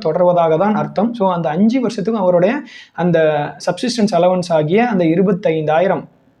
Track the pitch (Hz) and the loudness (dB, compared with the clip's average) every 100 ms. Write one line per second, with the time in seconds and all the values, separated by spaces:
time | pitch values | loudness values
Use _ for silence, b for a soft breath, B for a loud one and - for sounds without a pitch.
0 | 165 160 180 175 165 156 202 196 151 - | -2 2 2 4 2 2 0 -2 -4 -2
1 | 220 - 190 175 160 156 220 262 226 - | -4 0 -2 -2 -2 0 0 2 -2 -4
2 | 185 226 185 175 180 285 B B B - | -4 -2 0 2 2 0 B B B -4
3 | 175 165 156 151 147 - - 180 247 233 | 0 2 2 0 -4 -6 -6 -4 -4 -2
4 | 208 175 180 185 175 165 151 196 240 196 | 0 2 2 0 0 0 2 0 2 0
5 | 170 170 190 202 175 160 151 156 190 160 | 2 2 2 0 -2 -2 0 0 0 -2
6 | - _ _ _ | -6 _ _ _